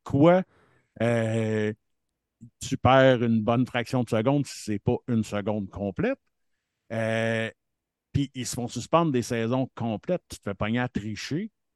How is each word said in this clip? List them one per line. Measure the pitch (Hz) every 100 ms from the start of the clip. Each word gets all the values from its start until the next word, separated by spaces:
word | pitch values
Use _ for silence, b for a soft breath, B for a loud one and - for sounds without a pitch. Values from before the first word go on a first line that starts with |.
quoi, | - 139 160 180 185 _ _ _ _ -
euh, | 113 117 113 113 110 110 107 107 _ _ _ _ _ _ 117 -
tu | - -
perds | 123 131 131 123
une | 120 113
bonne | 107 117 123
fraction | - 120 131
de | 120
seconde | 110 110 143 135
si | -
c'est | - 104
pas | - 123 -
une | 117
seconde | 107 104 101 107 98
complète. | - 101 95 208 269 _ _ _ _ _ _ -
Euh, | 113 110 113 113 113 113 - _ _ _ _ _
puis | 143 139 127
ils | 120
se | -
font | 117
suspendre | 123 117 160 170
des | 127
saisons | 107 117 113 127 127
complètes. | - 117 104 - 180 -
Tu | -
te |
fais | -
pogner | 98 107 120
à | 123
tricher. | - 110 104 - 151 220 _ _